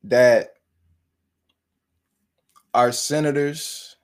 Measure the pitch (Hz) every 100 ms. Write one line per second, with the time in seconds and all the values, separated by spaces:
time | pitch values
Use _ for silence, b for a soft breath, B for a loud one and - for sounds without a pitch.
0 | 101 120 123 117 - _ _ _ _ _
1 | _ _ _ _ _ _ _ _ _ _
2 | _ _ _ _ _ _ _ 117 120 -
3 | - 151 151 143 143 156 - - - _